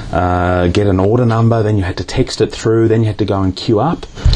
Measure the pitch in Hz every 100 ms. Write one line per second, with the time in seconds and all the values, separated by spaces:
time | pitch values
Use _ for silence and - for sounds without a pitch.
0 | - - 90 90 90 90 87 95 101 92
1 | 98 120 117 113 113 113 107 107 90 -
2 | 90 - 127 - 110 - 117 113 113 113
3 | 110 101 104 98 95 90 - 104 139 170
4 | - - -